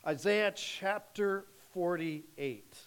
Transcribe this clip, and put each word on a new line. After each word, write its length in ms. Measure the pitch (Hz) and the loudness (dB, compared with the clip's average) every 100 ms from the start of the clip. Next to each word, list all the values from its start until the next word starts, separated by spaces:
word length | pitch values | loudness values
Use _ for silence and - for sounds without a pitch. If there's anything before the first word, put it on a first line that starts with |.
| 160 | -2
Isaiah 460 | 147 175 208 208 | 0 2 4 2
chapter 920 | 202 - - 190 208 - - 202 196 196 - - | 0 -8 -4 -2 -2 -6 0 0 0 -4 -20 -8
forty-eight. 1000 | 185 175 170 160 151 151 - 139 104 - - | 0 2 2 0 -4 -10 -6 -6 -6 -14 -20